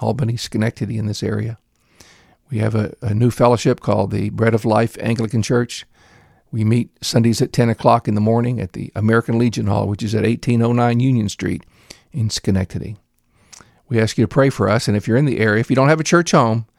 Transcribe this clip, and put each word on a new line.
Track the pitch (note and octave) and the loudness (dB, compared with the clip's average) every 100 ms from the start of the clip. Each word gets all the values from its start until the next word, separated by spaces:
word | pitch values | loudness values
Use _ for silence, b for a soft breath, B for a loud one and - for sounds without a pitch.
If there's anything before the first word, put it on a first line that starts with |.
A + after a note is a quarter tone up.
Albany, | A2+ A#2+ A#2 A#2 | -4 -2 -2 -4
Schenectady, | - A2+ A2 - G#2+ A2 | -4 -2 -2 -4 -6 -6
in | |
this | G#2+ G#2 | -6 -4
area. | G2+ G#2 A2+ A2 _ _ b b b b b b _ | -4 -4 -6 -8 _ _ b b b b b b _
We | A2 | -4
have | A2 | -2
a, | A2 G#2 - | -2 -4 -6
a | B2+ | -4
new | G#2 A#2+ | 0 0
fellowship | - A#2+ A#2+ C3+ B2 | 2 2 4 0 -2
called | - G#2 G2+ | 0 0 0
the | G#2 G2+ | -2 -4
Bread | G#2 A2+ | -2 0
of | A2+ A#2 | 0 0
Life | A2 A#2 - | 0 0 -4
Anglican | G#2+ A#2 A2 A#2 | -4 -4 -2 -2
Church. | - B2 A#2+ - - b b b b b b | 0 0 -2 -8 -16 b b b b b b
We | A2 | -2
meet | G#2+ A#2+ A2+ _ | 0 0 -2 _
Sundays | - A#2+ A#2 A2 | -2 2 2 2
at | C3+ | -2
ten | - A#2 | 0 0
o'clock | A2 B2+ A#2 - | 2 2 2 0
in | |
the | G#2 | 0
morning | G#2+ A#2 A#2+ A#2+ | 2 0 0 -4
at | F#2+ | -6
the | - G2 | -8 -8
American | G#2+ G#2+ A2+ B2 A#2 | -2 2 2 2 0
Legion | A#2+ A#2 G#2 | 0 0 -2
Hall, | G#2 G2+ | -2 -2
which | G2+ | -4
is | G#2+ | -4
at | G#2+ G#2+ | -2 0
eighteen | A#2+ - A#2+ | -2 0 0
oh | A#2 | 2
nine | A#2+ A#2+ A#2+ | 2 2 2
Union | C3 B2 G#2+ | 2 0 -2
Street | - F#2+ F#2 - B B B B | -4 -6 -6 -10 B B B B
in | C#3+ A2 | -4 -4
Schenectady. | - - F#2+ F#2+ - - G#2 _ _ _ b b b b b _ | -2 -2 -2 -2 -6 -10 -14 _ _ _ b b b b b _
We | A#2 | 0
ask | A2 - | 0 0
you | |
to | A2 | 0
pray | C#3+ C3+ | 2 2
for | - G2 | 2 0
us, | A2 - | 0 0
and | G#2 | -2
if | - | 0
you're | A#2 | 2
in | |
the | D3 - | 2 0
area, | A2 G#2 | 0 0
if | A#2+ | 2
you | B2+ | 2
don't | C#3 | 4
have | D#3+ | 2
a | |
church | D3+ F3 E3+ | 2 2 4
home, | E3 A#2 A#2 A2 | 4 4 0 -4